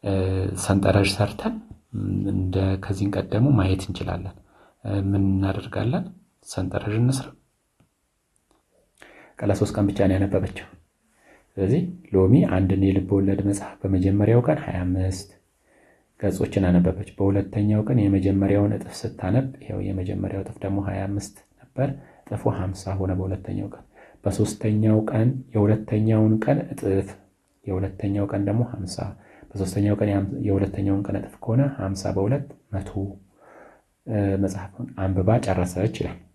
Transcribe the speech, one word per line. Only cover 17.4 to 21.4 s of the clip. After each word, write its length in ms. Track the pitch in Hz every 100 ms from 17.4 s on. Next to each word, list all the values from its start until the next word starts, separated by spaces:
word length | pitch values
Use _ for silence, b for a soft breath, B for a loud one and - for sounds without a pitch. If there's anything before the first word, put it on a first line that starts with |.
| 98 110 104 107
ቀን 160 | 107 123
የመጀመሪያውን 720 | 101 98 95 98 98 101 104
እጥፍ 220 | 107 - -
ስታነብ፣ 500 | - - 90 110 135 -
ይኸው 220 | - 98
የመጀመሪያው 580 | 98 95 92 98 98 95
እጥፍ 160 | 95 -
ደግሞ 200 | 98 98
ሃያ 180 | 98 95
አምስት 340 | 98 101 - -